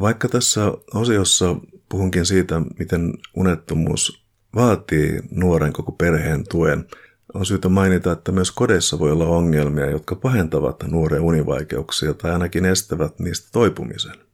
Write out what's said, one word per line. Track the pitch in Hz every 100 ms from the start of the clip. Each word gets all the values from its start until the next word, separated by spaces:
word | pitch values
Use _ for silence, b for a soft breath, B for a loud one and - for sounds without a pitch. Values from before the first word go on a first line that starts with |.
vaikka | 101 113 120
tässä | 123 - - 101 - -
osiossa | 101 117 107 92 - 90 87 - - -
puhunkin | 95 92 90 85
siitä, | 95 87 82 78 -
miten | 82 85 85 - - -
unettomuus | 92 82 - 80 80 - - - _ _ _
vaatii | 107 120 92 - 80 76 78 -
nuoren | 90 90 82 76
koko | - -
perheen | - 85 80 76 76 78
tuen, | 82 80 73 - B B B -
on | - 95
syytä | 98 92
mainita, | 95 95 92 90
että | 82 -
myös | 92 92
kodeissa | - 123 98 - 80
voi | 78
olla | 78 82
ongelmia, | 85 85 78 73 73 71
jotka | 76 -
pahentavat | 101 131 123 80 76 71 -
nuoren | 78 82 78 73
univaikeuksia | 82 80 73 67 76 65 78 - 78
tai | - 82
ainakin | 87 87 85
estävät | 92 92 - 87 78 -
niistä | 87 76 -
toipumisen. | 113 110 78 58 - - - _